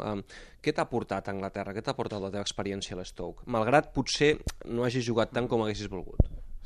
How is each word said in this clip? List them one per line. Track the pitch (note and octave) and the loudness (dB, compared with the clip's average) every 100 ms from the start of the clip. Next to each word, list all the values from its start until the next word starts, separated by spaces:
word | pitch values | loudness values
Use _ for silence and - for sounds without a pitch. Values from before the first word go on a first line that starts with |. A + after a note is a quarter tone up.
| G#2+ | -2
Em, | G2+ - - - - | -4 -6 -16 -18 -2
què | D3+ | 0
t'ha | D3+ D#3 | 0 0
portat | B2+ - G2 G2+ | 0 0 -2 -2
a | |
Anglaterra? | G2 G2 G2+ G2 | -4 -4 -4 -4
Què | G2 | -4
t'ha | C3+ B2 | -4 -2
portat | A2+ G#2 | -2 -2
la | G2 | -2
teva | G2+ G2+ | -4 -4
experiència | - G2 G2 - | -4 -4 -4 -4
a | F#2 | -6
l'Stoke? | F2 - F2 - - | -8 -8 -8 -8 -2
Malgrat | A#2 A2 C#3+ - | 2 6 6 4
potser | C#3+ A#2+ - D3 - - - - | -2 0 4 4 4 -2 -8 -4
no | A#2 A#2+ | 0 2
hagis | B2+ A#2+ | 2 2
jugat | A2+ G#2+ | 2 2
tant | A#2+ A#2+ | 0 2
com | A#2+ G#2+ | 2 2
haguessis | G#2 G2+ | -2 -4
volgut. | F#2+ D2+ - - - - - | -6 0 4 4 2 -8 -8